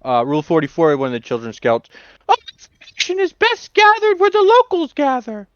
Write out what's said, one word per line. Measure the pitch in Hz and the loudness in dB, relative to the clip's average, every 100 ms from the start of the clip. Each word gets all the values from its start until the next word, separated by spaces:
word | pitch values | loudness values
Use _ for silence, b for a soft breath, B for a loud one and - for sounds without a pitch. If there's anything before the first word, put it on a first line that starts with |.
Uh, | - 123 120 | -2 -2 0
rule | 147 | -2
forty-four, | 147 165 151 - 165 147 | -2 -2 -2 0 0 0
one | 131 | -2
of | |
the | 123 | -6
children's | 113 120 113 107 | -6 -8 -8 -6
scouts. | 127 117 - b b b b | -2 -2 -4 b b b b
Oh, | - - - - _ | -4 -4 -20 -20 _
information | - - - 370 | -20 -10 -6 -4
is | 381 | -4
best | - 440 480 - | -2 -2 -2 -6
gathered | - 415 427 427 392 | 2 4 4 2 2
where | 403 | 2
the | 403 | 2
locals | 392 466 494 370 311 | 4 4 2 0 -4
gather. | - 285 254 233 214 202 | -4 -2 -2 -6 -14 -16